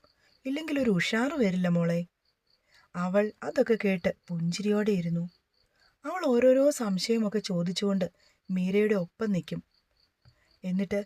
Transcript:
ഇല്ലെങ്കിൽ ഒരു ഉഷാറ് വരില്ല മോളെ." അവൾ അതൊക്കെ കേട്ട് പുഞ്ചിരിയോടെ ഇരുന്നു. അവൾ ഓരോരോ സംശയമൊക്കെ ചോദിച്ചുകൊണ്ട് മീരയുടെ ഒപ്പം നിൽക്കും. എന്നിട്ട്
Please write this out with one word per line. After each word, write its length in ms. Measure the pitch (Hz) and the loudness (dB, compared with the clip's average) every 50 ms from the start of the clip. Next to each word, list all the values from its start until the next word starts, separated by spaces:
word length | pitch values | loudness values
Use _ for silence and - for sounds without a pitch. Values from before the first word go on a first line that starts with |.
| - _ _ _ _ _ _ _ _ | -10 _ _ _ _ _ _ _ _
ഇല്ലെങ്കിൽ 300 | 262 277 302 320 311 302 277 | -6 -6 -6 -4 -4 -2 0
ഒരു 100 | 262 240 | 2 2
ഉഷാറ് 420 | 196 170 165 - - 226 240 294 330 | 2 2 2 0 0 0 0 0 0
വരില്ല 360 | 294 233 190 180 185 180 180 | 0 0 0 2 0 0 2
മോളെ." 320 | 170 170 170 170 170 170 175 - _ _ _ _ _ _ _ _ _ _ _ _ _ _ _ _ _ | 2 2 2 2 0 -2 -4 -6 _ _ _ _ _ _ _ _ _ _ _ _ _ _ _ _ _
അവൾ 300 | 175 180 185 185 208 208 214 - _ - | -6 -6 0 0 0 0 0 -4 _ -10
അതൊക്കെ 340 | 277 - 285 240 - 226 208 - | -4 0 0 2 2 2 0 2
കേട്ട് 260 | 202 190 175 - 190 - - _ | 0 0 0 -2 -4 -4 -4 _
പുഞ്ചിരിയോടെ 640 | - 175 165 165 170 175 202 196 208 208 208 208 214 202 | -8 -6 -4 -2 -2 -4 -2 -2 0 0 2 2 2 0
ഇരുന്നു. 320 | 180 170 170 170 170 170 175 - _ _ _ _ _ _ _ _ _ _ _ _ _ - | 0 0 -2 -2 -4 -4 -6 -10 _ _ _ _ _ _ _ _ _ _ _ _ _ -10
അവൾ 160 | 285 339 370 349 | -8 -6 -2 0
ഓരോരോ 380 | 285 247 240 240 254 254 269 277 294 | 2 2 6 6 6 6 6 4 2
സംശയമൊക്കെ 680 | 294 - 240 208 190 180 - - 226 233 220 202 - 214 | 2 0 -2 -2 -2 -2 0 0 0 0 0 -2 -2 -4
ചോദിച്ചുകൊണ്ട് 680 | 202 - 190 170 175 180 185 - 208 202 196 196 180 - - _ _ _ _ _ _ - | -4 -2 -2 -2 -2 -2 -2 -2 -2 0 0 0 -2 -4 -6 _ _ _ _ _ _ -6
മീരയുടെ 440 | 185 185 180 185 190 208 214 214 214 | -4 -2 -2 0 2 2 2 2 2
ഒപ്പം 380 | 196 175 175 - - 226 214 196 | 0 -2 -4 -6 -6 -4 -2 -2
നിൽക്കും. 280 | 175 151 - 170 170 - _ _ _ _ _ _ _ _ _ _ _ _ - _ _ _ _ _ _ - | -2 -2 -4 -10 -10 -10 _ _ _ _ _ _ _ _ _ _ _ _ -20 _ _ _ _ _ _ -6
എന്നിട്ട് 360 | 185 180 190 202 180 208 202 208 | -2 -2 -2 -2 -2 -2 -4 -4